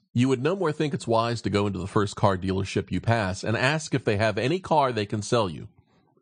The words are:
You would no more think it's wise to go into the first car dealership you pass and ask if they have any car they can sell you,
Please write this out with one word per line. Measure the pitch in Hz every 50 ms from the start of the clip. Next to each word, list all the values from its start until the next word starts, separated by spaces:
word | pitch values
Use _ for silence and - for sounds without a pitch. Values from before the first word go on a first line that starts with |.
| _ _
You | - 120 127 135
would | 131 120
no | 131 160 196
more | 202 175 151
think | 147 - 156 143
it's | - - -
wise | 117 113 113 117 117 120 110
to | - 101
go | 98 101 101
into | 104 95 90
the | 87
first | 104 - 110 101 - -
car | - 113 101 95
dealership | 87 92 95 92 98 95 - - 104 - -
you | 92 90
pass | - 113 117 113 101 92 95 -
and | - 107 110
ask | 98 127 139 156 156 - - -
if | 123 -
they | 120 104 98
have | 113 110 98
any | 107 113 135 175 190
car | - - 165 151 135 127
they | 117 107 104
can | - 113 104
sell | 101 - 123 117 104 87
you, | 73 - - - _ _ _ _ _ _ _ _ _ _